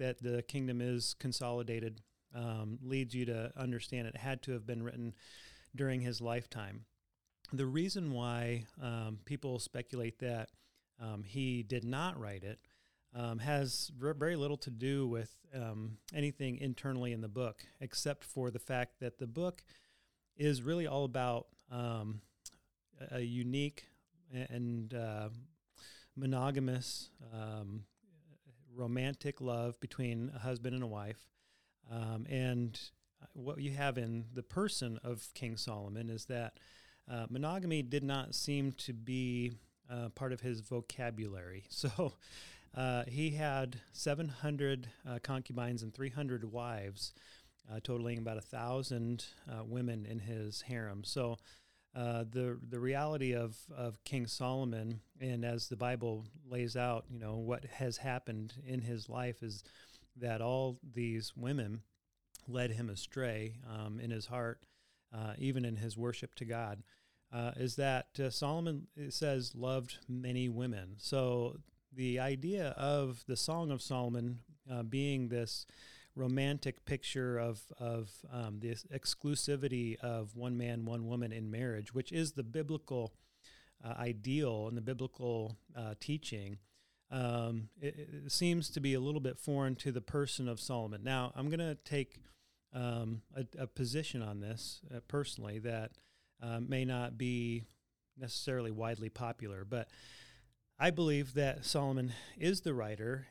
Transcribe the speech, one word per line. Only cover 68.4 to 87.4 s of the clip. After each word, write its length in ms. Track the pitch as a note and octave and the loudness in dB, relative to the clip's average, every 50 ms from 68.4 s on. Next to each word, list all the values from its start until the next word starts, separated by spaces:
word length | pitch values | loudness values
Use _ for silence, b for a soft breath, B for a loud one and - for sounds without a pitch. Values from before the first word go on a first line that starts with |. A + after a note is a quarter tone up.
| D3+ C#3 D3+ E3 E3 E3+ D#3 C#3 C3+ - - | 2 2 2 2 2 0 0 -2 -4 -8 -10
it 160 | D3 D3 C#3 B2+ | -8 -8 -4 -2
says, 420 | - D#3 D3 C#3 C3 B2 A#2 - | 0 2 4 4 4 2 0 -2
loved 440 | A#2+ A#2+ B2+ C3 C3 A#2+ A#2+ - - - - | -2 0 2 2 2 0 -2 -8 -10 -6 -4
many 400 | B2 B2 B2+ B2 B2 B2+ B2+ B2 | -4 -2 0 2 2 4 4 4
women. 460 | A#2 A#2 B2 B2+ A2+ G2+ F#2 F#2 G2 | 2 2 2 0 0 -2 -4 -6 -8
So 640 | G#2 - - C#3+ C3+ C3 B2+ B2 A#2+ A#2+ B2 - - - - _ _ _ _ - | -6 -4 2 4 4 4 6 4 4 2 0 -2 -4 -12 -16 _ _ _ _ -6
the 260 | C3 C3 B2+ B2 B2+ | -2 0 2 2 2
idea 520 | B2+ C3+ C#3 C3+ C3+ E3+ G3+ G3+ E3+ C#3 | 2 2 2 2 2 0 2 2 2 0
of 520 | - - C#3 C#3+ D3 D3 C#3 C3 B2 A#2 - - | 0 0 2 4 4 4 4 2 0 -4 -2 -2
the 80 | B2+ | 0
Song 340 | A2+ - - D#3+ E3+ E3+ D3+ | 2 2 2 2 2 2 2
of 100 | C#3 B2 | 2 0
Solomon, 600 | - - C3 B2+ B2 A#2+ A#2 A#2+ A#2 A#2+ B2 A#2+ A#2 - D#3 - _ C3+ | 0 0 2 2 2 2 2 2 2 0 0 -2 -6 -14 -20 -20 _ -4
uh, 140 | B2+ A#2+ A#2 | -2 -2 -2
being 460 | A2+ A#2 C3+ C#3 C#3+ C#3 C3+ B2+ A#2 | 0 2 2 4 4 4 4 2 2
this 360 | A#2+ A#2+ A#2 A2 - - - B B B B B B B B B B | 2 0 0 0 -2 -4 -6 B B B B B B B B B B
romantic 680 | C3+ C3 B2+ B2+ C3+ C3+ C#3 D3 C#3 - C#3 B2 - - | 0 2 4 4 6 6 4 4 2 0 -2 -4 -4 -2
picture 540 | - C#3+ C3 - - - C3+ B2+ B2 B2 A#2+ | -2 -2 0 0 -2 0 0 2 2 2 2
of, 220 | A#2 A#2 A2+ G#2+ - - - - | 2 2 0 -2 -6 -14 -10 -4
of, 280 | B2 A#2 A#2 A2+ A2+ G2+ - - - - B2+ | -2 0 0 0 -2 -4 -8 -14 -14 -6 -4
um, 280 | B2 A#2 A2 G#2 G#2 | -4 -2 -2 -4 -4
this 240 | A2 A#2 A#2 A2+ - - C#3+ | -2 -2 -4 -4 -6 -6 -6
exclusivity 1040 | C3+ - - - - - D3 D3 - - - C#3+ C#3 C3+ C#3 B2+ B2 A#2+ A#2 A2+ - | -2 0 0 0 0 2 0 2 2 2 2 2 2 2 2 2 2 2 0 0 -2
of 380 | - A#2+ A#2 A2+ A2 G#2 G#2+ | -2 -2 0 0 -2 -4 -4
one 200 | A#2+ A#2+ B2 B2 | -4 -2 0 2
man, 280 | A#2+ A#2+ A#2+ A#2 A#2 A2+ | 2 2 2 0 0 0
one 240 | A2+ A#2 A#2 A2+ A2+ | 0 0 0 0 0
woman 240 | A#2+ A#2+ A#2+ A2+ A2 | 0 0 0 0 -2
in 180 | A2+ A2 G#2+ | -2 -2 -2
marriage, 420 | G#2+ A2+ B2+ B2+ A2+ G#2+ G#2+ G#2 A#2 | 0 0 0 0 0 -2 -4 -2 -2
which 200 | C3 B2+ - F3 | -2 -2 0 0
is 200 | E3 E3 D3+ - | 0 0 2 0
the 120 | C#3 B2+ | -2 -4
biblical, 680 | A2+ A#2 D#3 D#3 D3 D#3 D3 - - C3+ B2 A2+ A2 - B B B B B B B B B B B B B - | -2 0 -2 0 0 0 -2 -2 0 0 0 0 0 -4 B B B B B B B B B B B B B -8
uh, 100 | A#2 A#2 - | -6 -4 0
ideal 680 | A#2+ A#2+ A#2 G#2+ G#2 B2+ C3+ D3+ D3+ B2+ A2+ G#2+ G#2+ A2 | 0 0 0 0 0 2 4 4 4 4 4 2 0 0
and 80 | A#2+ | 0
the 40 | A#2 | -2
biblical, 760 | A2 A#2 C3 A#2 C3 B2+ - - C3 A#2+ A#2 A2+ A2 A2 A2 - - - D#3+ | 0 -2 -2 -2 -2 -4 -4 -2 0 2 2 2 2 0 -4 -6 -10 -12 -8
uh, 180 | B2+ A#2 G#2+ G#2+ - | -6 -6 -6 -6 -6
teaching, 600 | - - D3 D3+ D3 - A#2 G#2+ G2 G2 G#2 G2 b b b b b b b b b b | -2 -2 -2 -2 -2 -4 -6 -4 -4 -6 -6 -8 b b b b b b b b b b
um, 580 | C3 C3 B2+ A#2+ A#2+ A#2+ | -2 0 2 2 2 2